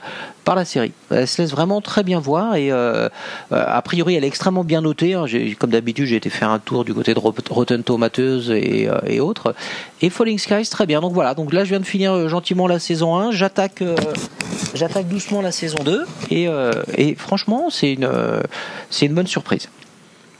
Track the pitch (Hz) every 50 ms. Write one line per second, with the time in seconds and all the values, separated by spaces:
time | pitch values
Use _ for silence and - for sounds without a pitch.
0 | - - - - - - - - - 170 180 185 175 - - 135 113 - - -
1 | - - - 113 127 123 - - 175 156 139 139 160 185 202 208 208 - - 214
2 | 202 180 180 170 143 135 147 165 208 233 214 156 139 139 131 123 120 120 113 113
3 | 113 110 - - - - - - - - - 117 113 - 113 120 - - - 175
4 | 165 180 180 156 135 139 - - - 190 185 185 180 160 165 160 160 156 151 -
5 | 160 175 190 180 160 127 113 120 117 110 104 - - 120 113 113 113 120 110 -
6 | 143 127 117 110 - 110 - - 110 107 110 107 - - 131 123 113 113 107 113
7 | 123 - 113 110 104 110 107 - - - - 120 120 - 127 117 117 - 123 117
8 | 117 113 - - 127 131 131 127 117 120 110 107 - - 107 110 110 110 - -
9 | - - 117 117 135 180 226 - - 117 113 - - - - - - - - -
10 | - 185 - - 233 226 220 202 - - 208 208 226 - - - 214 165 151 151
11 | 165 180 175 180 147 - - 160 156 143 156 185 196 180 196 196 185 - - 190
12 | 190 190 190 180 165 156 165 175 170 - 185 180 185 180 175 170 - - 170 156
13 | 170 165 165 180 208 247 226 175 190 190 - - 196 190 - - 185 175 165 160
14 | - 156 147 - - - - - - - - - - - - 131 165 165 - 196
15 | 185 170 190 202 - - 208 202 196 180 170 - 170 160 151 147 139 147 180 262
16 | 349 - - - - - 165 165 170 170 160 139 131 120 113 110 - - - -
17 | 135 151 143 - - - 196 196 - - 220 254 339 330 - - - 139 135 131
18 | 131 127 127 120 117 113 113 107 - - - - - - - - - - - -
19 | 147 143 151 170 185 175 - 160 - - - - - - - - - - - -
20 | - - - - - - -